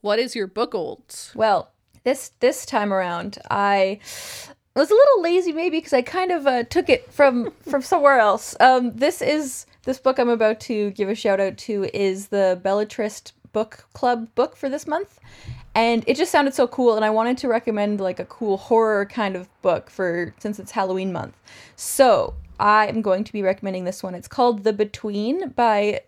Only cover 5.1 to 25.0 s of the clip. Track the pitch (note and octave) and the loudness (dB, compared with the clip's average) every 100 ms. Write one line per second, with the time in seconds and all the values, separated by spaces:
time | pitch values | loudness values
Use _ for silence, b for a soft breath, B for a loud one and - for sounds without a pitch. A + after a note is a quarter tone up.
5.1 | B4 E4 F4+ F4+ D#4 F4 D#4 D#4+ C4+ B3 | 6 4 0 0 -2 -2 -4 0 -2 0
6.1 | F#4 F#4 F4 C#4 B3 A#3+ E4 D#4+ B3+ - | -4 -2 0 0 -2 -2 -2 2 0 0
7.1 | - C#4+ B3 A#3+ - - C#4 C4 F#4 C#4+ | 2 4 4 -6 -10 -6 -4 0 4 6
8.1 | C4+ G#3+ F#3+ - - B3+ B3+ B3 A3+ C#4+ | 6 4 2 -4 4 4 6 0 0 -2
9.1 | F4 - D4+ C#4+ - - b - C4 C4 | 0 -2 -2 -4 -10 -16 b -8 -2 -2
10.1 | C4 A#3+ A#3 A3 A3 - A3 G#3 G3 G3 | 0 0 2 2 0 -4 -4 -4 -4 -4
11.1 | A3+ A3+ G3 G3 - - G#3 F#3+ - G3 | -2 0 0 0 -4 -8 -4 -4 -2 -2
12.1 | F#3+ G3+ G3+ F#3+ F3+ F#3+ G3 G#3+ - G#3+ | -2 -4 0 2 0 0 -2 -2 -4 -6
13.1 | G#3 - _ - G#3+ A3+ - _ - B3 | -6 -20 _ -8 -6 -6 -8 _ -4 0
14.1 | A#3+ A3+ - D4 - C#4 C#4+ - D4+ G4+ | 0 -4 -2 -2 -2 -6 -6 -4 -6 -6
15.1 | _ B B B B B - A3+ A#3 - | _ B B B B B 0 2 0 0
16.1 | C4 D#4 D#4+ C#4 C4+ B3 - B3 A3 G#3+ | 0 2 2 0 0 -2 2 2 2 2
17.1 | G#3+ A#3 B3+ C4+ A3+ A#3 G#3+ G#3 G#3 F#3+ | 0 0 -2 0 -2 -2 -2 -2 -2 -4
18.1 | F3+ F#3 - A3 F#3+ - A3 A3 G#3 G3 | -6 -10 -8 -4 -4 2 2 4 2 -2
19.1 | - G#3 F#3 F#3 _ - E3 - - F#3 | -4 -4 -4 -12 _ 0 0 -4 -4 -2
20.1 | E3+ E3+ - G#3 G#3 G3 - F#3+ F#3+ F#3+ | -2 -6 -8 -10 -8 -8 -4 -2 -2 -4
21.1 | F3 - - B B B B - - C4 | -6 -10 -14 B B B B -10 4 6
22.1 | F#3 - - - - G#3 G#3+ G#3+ A3 G#3+ | 6 2 -6 -16 0 4 4 2 0 0
23.1 | F#3 G#3+ G#3 F#3+ G3 G3 F#3 F3+ F#3+ F#3+ | -2 -2 -2 -2 -2 -4 -6 -6 -8 -10
24.1 | F3+ - - B3 G#3+ G3+ G#3 G#3+ - | -12 -12 0 0 2 -2 0 -2 -4